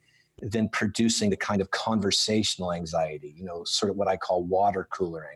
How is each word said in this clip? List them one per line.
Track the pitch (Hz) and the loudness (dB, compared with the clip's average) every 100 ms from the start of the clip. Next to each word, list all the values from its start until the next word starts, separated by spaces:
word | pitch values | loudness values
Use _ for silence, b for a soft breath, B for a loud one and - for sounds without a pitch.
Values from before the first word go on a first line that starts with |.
| b b b b | b b b b
then | 107 110 104 | -4 0 0
producing | - 107 - 113 - 104 | 0 0 2 2 4 2
the | 95 | 0
kind | - 101 | 0 0
of | 95 | 0
conversational | - 113 110 98 - - 107 104 - 90 | -2 0 2 2 2 2 2 2 -2 -4
anxiety, | 85 82 82 78 76 73 76 | -4 -2 0 0 -4 -12 -12
you | |
know, | 92 85 85 | -10 -8 -4
sort | - 101 | 0 0
of | 98 | 0
what | 95 | 0
I | 92 | 0
call | - 90 | 0 0
water | 87 92 101 98 - | 2 2 4 2 -2
cooler | - 90 82 73 | -4 -4 -4 -12